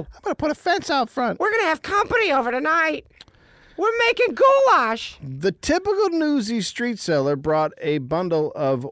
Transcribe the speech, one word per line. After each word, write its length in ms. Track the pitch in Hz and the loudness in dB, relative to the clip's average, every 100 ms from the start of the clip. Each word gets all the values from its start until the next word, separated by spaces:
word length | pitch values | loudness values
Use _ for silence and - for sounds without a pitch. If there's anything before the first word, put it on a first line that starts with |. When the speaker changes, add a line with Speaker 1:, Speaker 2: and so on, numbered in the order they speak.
| 160 | -2
Speaker 1:
I'm 60 | - | -8
gonna 100 | - - | -6 -4
put 140 | 302 | -4
a 40 | 302 | -2
fence 340 | - 381 - | -2 -2 0
out 200 | 285 247 | -2 -2
front." 280 | - 240 - | -2 -4 -2
Speaker 2:
We're 120 | 381 | 0
gonna 140 | 453 370 | 0 0
have 140 | 320 | -2
company 480 | - 403 453 466 415 | -2 -2 0 0 2
over 180 | 269 233 | 2 0
tonight. 540 | 247 302 330 320 302 - - - _ _ - - - | -2 0 0 0 -2 -8 -20 -20 _ _ -20 -16 -4
We're 200 | 403 466 466 | -2 2 0
making 260 | 466 480 240 | 2 0 4
goulash. 840 | 539 554 539 370 233 226 - - | 4 6 6 4 2 -2 -8 -14
Speaker 1:
The 280 | 139 131 180 | -14 -4 -4
typical 560 | - - 330 392 403 403 | -2 0 0 0 0 0
newsy 500 | 330 302 285 208 233 | 0 0 0 0 -4
street 360 | 185 - 240 220 | -4 -4 -4 -4
seller 360 | - 156 135 143 | -2 0 2 0
brought 340 | 151 156 156 - | 0 0 0 -2
a 220 | 160 151 | -2 -2
bundle 520 | 127 156 180 165 151 - | -2 -4 0 0 0 -2
of 280 | 143 135 131 | 0 0 -4